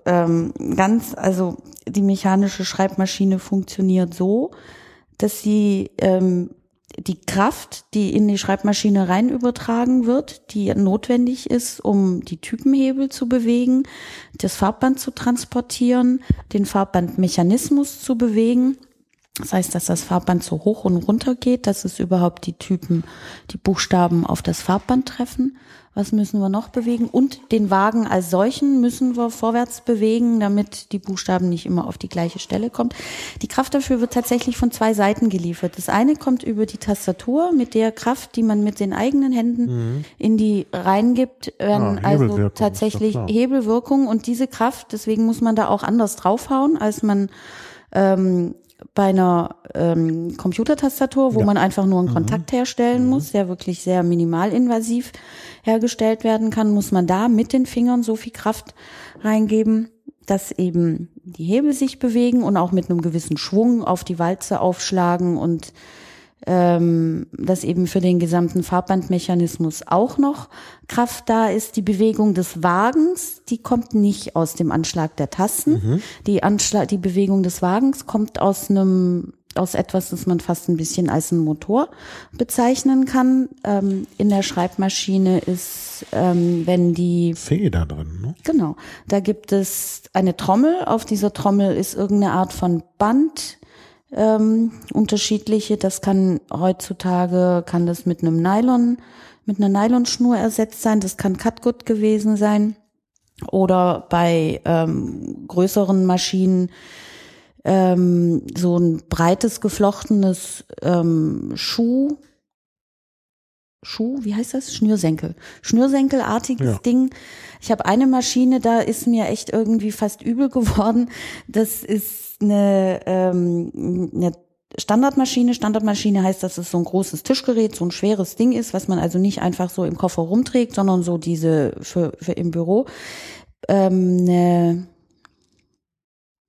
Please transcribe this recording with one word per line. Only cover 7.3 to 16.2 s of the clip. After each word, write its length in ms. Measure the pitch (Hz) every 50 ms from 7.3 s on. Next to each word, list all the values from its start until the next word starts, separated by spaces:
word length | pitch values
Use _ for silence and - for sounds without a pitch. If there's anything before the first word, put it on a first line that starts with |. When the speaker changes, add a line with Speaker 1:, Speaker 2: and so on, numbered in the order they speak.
| 165 196 196 262 - - - - - - - _ -
Speaker 1:
die 240 | 208 202 185 -
in 100 | 175 214 208
die 100 | 202 190
Schreibmaschine 720 | - - 190 196 - 208 208 - - 208 202 196 190 175
rein 180 | 185 190 233 254
übertragen 760 | - 247 240 247 240 - - - 233 233 247 247 254 254 233
wird, 480 | 226 247 277 - - - - _ - -
die 200 | 214 202 196 -
notwendig 760 | 202 202 190 190 208 - - 247 247 247 240 254 262 - -
ist, 300 | - 240 240 - - - -
um 400 | - 208 202 196 185 180 175 -
die 140 | - 175 160
Typenhebel 720 | - - - 226 - 269 269 277 269 262 262 269 277 269
zu 180 | - - 269 233
bewegen, 540 | 247 254 233 226 240 240 247 247 254 262 269 - - - - - - - - - - -
das 180 | - 190 -
Farbband 420 | - 196 190 - - - 262 269 262
zu 120 | - 269
transportieren, 1120 | - - - 247 240 240 - - - 247 240 240 - - 247 240 247 247 247 247 254 254